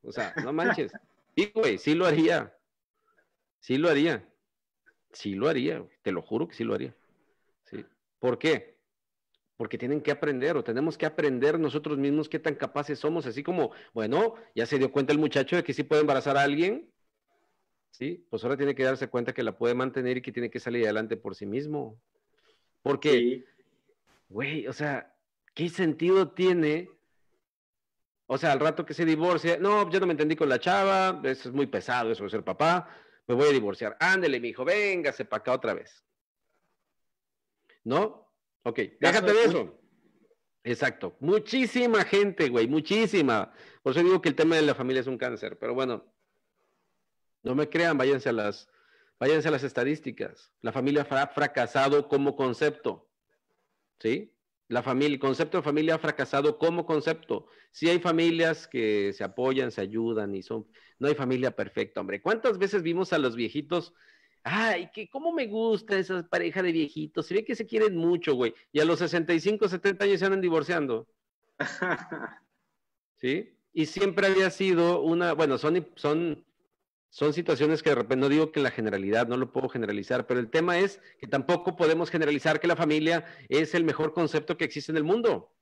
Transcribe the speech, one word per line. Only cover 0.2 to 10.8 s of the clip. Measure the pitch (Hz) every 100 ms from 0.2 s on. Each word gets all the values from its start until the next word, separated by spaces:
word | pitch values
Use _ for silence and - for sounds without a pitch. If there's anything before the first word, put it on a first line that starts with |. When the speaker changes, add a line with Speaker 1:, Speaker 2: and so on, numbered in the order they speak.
| 101 -
Speaker 1:
no | 127
manches. | 151 170 - 127
Speaker 2:
<laughs> | - _ _ _ -
Speaker 1:
Sí, | 208
güey, | 220 156 98
sí | - 160
lo | 180
haría. | 151 165 170 104 _ _ _ _ _ _ _ _ _ _ _
Sí | - 131
lo | 170
haría. | 143 165 120 - _ _ _ _ _ _ _ _
Sí | - 104 98
lo | 135
haría, | 147 139 165
güey. | - _
Te | -
lo | 90
juro | - 120 170
que | -
sí |
lo | 113 104
haría. | 131 - _ _ _ _ _ _ _
¿Sí? | 107 - _ _ _
¿Por | 127 117
qué? | 156 139 - _ _ _ _ _ _ _ _ _
Porque | 113 113
tienen | 123 147
que | 147
aprender, | 143 151 131 139 175
o |
tenemos | 117 117